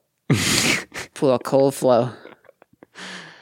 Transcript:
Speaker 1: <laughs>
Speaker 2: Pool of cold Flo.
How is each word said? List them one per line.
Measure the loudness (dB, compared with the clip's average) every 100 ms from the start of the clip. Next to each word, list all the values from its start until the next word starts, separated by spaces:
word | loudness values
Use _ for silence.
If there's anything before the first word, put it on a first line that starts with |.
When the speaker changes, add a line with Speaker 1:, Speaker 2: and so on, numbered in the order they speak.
| _ _ -2
Speaker 1:
<laughs> | 0 0 0 0 -2 -6 -16 -14
Speaker 2:
Pool | -2 0
of | 0
cold | 0 2 2
Flo. | 2 2 2 2 -6 -20 -20 _ _ _ _ _ -20 -16 -16 -18 -20